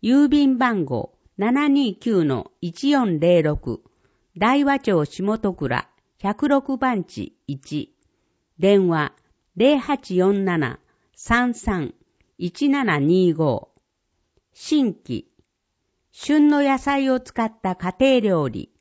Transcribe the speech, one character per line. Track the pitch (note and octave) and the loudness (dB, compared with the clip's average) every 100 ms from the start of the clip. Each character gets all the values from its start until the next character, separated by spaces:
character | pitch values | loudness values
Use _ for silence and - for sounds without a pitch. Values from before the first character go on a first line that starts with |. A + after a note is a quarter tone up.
郵 | G#3 C4+ D4 | 2 2 4
便 | D4 C#4+ B3+ | 4 2 2
番 | B3 G#3+ D3 | 0 -2 -4
号 | B2 - _ _ - | -4 -8 _ _ -6
七 | G#3 B3+ D4 | -2 0 2
二 | C#4 C4 F3+ | 2 0 -4
九 | - G#3 | -2 0
の | D#3 B2+ - _ | 0 -2 -6 _
一 | F3 E3+ C4+ | -12 -6 0
四 | C#4+ A#3 D#3+ | 0 0 0
零 | E3 F3 | 2 4
六。 | D3+ D3 - A2+ _ _ _ _ _ | 2 -2 -6 -10 _ _ _ _ _
大 | - G#3 C#4 | -4 0 2
和 | C#4 C#4 | 2 0
町 | C4+ F3+ | 0 0
下 | D3 - G3 A3 | 0 -4 -4 -2
戸 | G#3 | -4
倉、 | F3+ C#3 A#2+ - _ _ _ | -4 -4 -4 -6 _ _ _
百 | G3 G#3 D4 | -6 -2 0
六 | C#4+ C#4 C4+ | 0 0 -4
番 | C4 A3+ | -2 -4
地 | E3+ - G2 _ - | -6 -10 -14 _ -12
一。 | C#3 - D3+ - _ _ _ _ _ _ _ | -12 -8 -10 -10 _ _ _ _ _ _ _
電 | F#3+ G3+ F#3 | 2 4 4
話、 | E3 D3 _ _ _ _ - | 0 -4 _ _ _ _ 0
零 | B3 D4 | 2 2
八 | A#3 C#4+ - F3+ | -2 -6 -4 0
四 | F#3 G3+ G3 | 2 2 -2
七 | E3+ C#3 - _ _ _ | -2 -4 -8 _ _ _
三 | _ - A#3 B3 | _ -4 -2 -2
三 | A#3 - F#3+ C#3+ - _ _ _ _ | -4 -6 -4 -6 -10 _ _ _ _
一 | F3 - C#4+ | -10 -2 0
七 | C#4 B3 D3+ | 0 0 0
二 | C#3 F#3 F3+ | 2 4 2
五。 | D#3 D#3 A2+ - _ _ _ _ _ _ _ _ | 2 0 -2 -6 _ _ _ _ _ _ _ _
新 | _ - D4+ B3+ | _ -2 0 0
規、 | F3 - A#2 - _ _ _ _ _ _ _ _ | -4 -10 -10 -10 _ _ _ _ _ _ _ _
旬 | - - D4+ D4 | -20 -2 4 4
の | D4 | 4
野 | C#4+ C4 | 2 0
菜 | C#4+ C#4 C4+ | -2 -2 0
を | B3+ | -2
使 | B3+ - | -2 -6
っ | A3+ A3 | -6 -4
た | F#3+ F#3 | -6 -4
家 | F3 - | -6 0
庭 | C4+ B3+ | 2 4
料 | G#3+ F3+ C#3 | 2 0 -2
理。 | G#2+ - _ | -6 -14 _